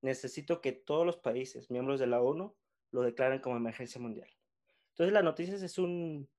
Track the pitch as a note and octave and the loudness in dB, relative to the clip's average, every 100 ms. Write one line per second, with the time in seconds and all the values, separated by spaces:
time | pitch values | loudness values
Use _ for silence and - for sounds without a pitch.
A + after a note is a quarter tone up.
0 | C3+ C3 C3 - C#3+ E3+ C3+ - - D3+ | -2 -2 -4 -10 -2 0 0 -4 0 2
1 | E3+ E3+ C3 A#2+ C3 - - B2 C3 C#3 | 2 2 0 -2 -2 -10 -6 -2 0 2
2 | B2+ A#2+ B2 D#3 G3 - _ _ _ B2+ | 2 4 4 2 -4 -12 _ _ _ 0
3 | B2 A#2+ C3 C3+ C3+ A#2+ A#2 A2+ B2 B2 | 0 2 2 2 -2 -2 -2 -4 -10 -8
4 | A#2+ A2 - _ _ _ _ _ _ _ | -10 -10 -14 _ _ _ _ _ _ _
5 | F3 G#3 F3 D#3 F3 G3 F#3 - F3+ F3 | 4 6 4 2 -4 -4 -6 -2 -2 -2
6 | E3+ D3+ C3+ | -4 -6 -10